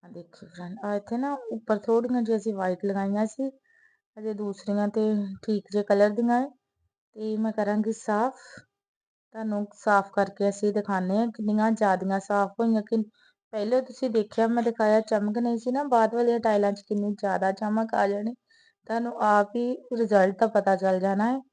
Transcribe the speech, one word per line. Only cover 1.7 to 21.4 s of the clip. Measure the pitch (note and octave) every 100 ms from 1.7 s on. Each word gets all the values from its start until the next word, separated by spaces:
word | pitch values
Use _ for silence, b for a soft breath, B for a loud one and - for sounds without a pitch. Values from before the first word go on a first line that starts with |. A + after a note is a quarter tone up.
| G#3+
ਥੋੜ੍ਹੀਆਂ | G#3 A3+ A#3+ B3
ਜਿਹੀਆਂ | A3+ A3+
ਅਸੀਂ | G3+
ਵਾਈਟ | G3 F#3 F3+ G3+
ਲਗਾਈਆਂ | G3 G3 G3+ A3
ਸੀ, | - C4+ C4+ b b b b _ -
ਅਜੇ | G#3+
ਦੂਸਰੀਆਂ | G#3+ G#3 G3 - G3+ G#3
ਤੇ | G#3 G#3+ G#3+ G3+ G3
ਠੀਕ | - G#3+ -
ਜਿਹੇ | G3+
ਕਲਰ | G3+ G3+ G#3
ਦੀਆਂ | G#3 A#3 A#3+
ਹੈ। | C4+ C#4 _ _ _ _ _ A3
ਤੇ | A3 G#3+
ਮੈਂ | A3
ਕਰਾਂਗੀ | G#3+ G3+ G#3+ G#3+
ਸਾਫ਼, | A3 - G#3 A#3+ C4 - - - _ _ _ _ _ _ A3
ਤੁਹਾਨੂੰ | A3 G#3 G#3 -
ਸਾਫ਼ | - G3+ G3
ਕਰਕੇ | - G3 G3+ G3+
ਅਸੀਂ | G3 G#3
ਦਿਖਾਉਂਦੇ | G#3 G#3 G3 F#3 G3
ਹਾਂ | A#3
ਕਿੰਨੀਆਂ | A3 G#3 G#3+ A3
ਜ਼ਿਆਦੀਆਂ | A3 G#3+ F#3 F#3 F#3+
ਸਾਫ਼ | F#3+ G3+ G3 G3
ਹੋਈਆਂ। | A#3 A3
ਕਿ | G#3 A3+ G#3+ b b b _
ਪਹਿਲੇ | A3 G#3 B3+
ਤੁਸੀਂ | B3+ A#3+ C4
ਦੇਖਿਆ, | A3 G#3+ - A3+
ਮੈਂ | A#3+
ਦਿਖਾਇਆ | A#3 A3+ G#3+ G#3+
ਚਮਕ | A3 A3 G#3 G#3+
ਨਹੀਂ | A#3+ A#3
ਸੀ | A#3
ਨਾ, | B3+
ਬਾਅਦ | D4 B3 A3 A#3
ਵਾਲੀਆਂ | A#3+ A#3
ਟਾਈਲਾਂ | A3+ G#3 G3+
'ਚ | G3+
ਕਿੰਨੀ | - G#3 G3+
ਜ਼ਿਆਦਾ | G#3 G3 F#3 F#3
ਚਮਕ | G3 G#3+ G#3+ A3+
ਆ | G#3 G3+
ਜਾਣੀ, | G3+ G#3+ B3 b b b b -
ਤੁਹਾਨੂੰ | A3+ A#3 -
ਆਪ | G#3+ G#3 G3+ A#3
ਹੀ | A#3+ B3+ - A#3
ਰਿਜ਼ਲਟ | A3+ G#3 F#3+ F#3+
ਦਾ | A3+
ਪਤਾ | G#3+ G3 F#3+
ਚੱਲ | F#3+ F#3
ਜਾਣਾ | F#3+ G3 A3
ਹੈ। | C4